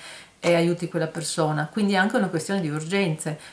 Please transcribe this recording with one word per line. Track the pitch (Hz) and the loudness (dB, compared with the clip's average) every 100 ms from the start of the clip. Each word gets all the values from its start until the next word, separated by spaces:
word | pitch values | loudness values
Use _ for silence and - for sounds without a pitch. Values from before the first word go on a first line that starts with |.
| - - - - 170 | -18 -18 -20 -4 2
e | 170 | 4
aiuti | 170 170 175 | 4 0 -2
quella | 175 160 | -2 -4
persona, | 160 156 - 151 151 156 | -4 -6 0 0 0 -2
quindi | - 202 | 0 2
è | 190 | 4
anche | 202 240 | 4 2
una | 185 | 0
questione | 165 - 196 | -2 -2 -2
di | 160 | -2
urgenze. | 151 160 196 190 156 160 156 - | -4 -2 0 2 0 -4 -8 -10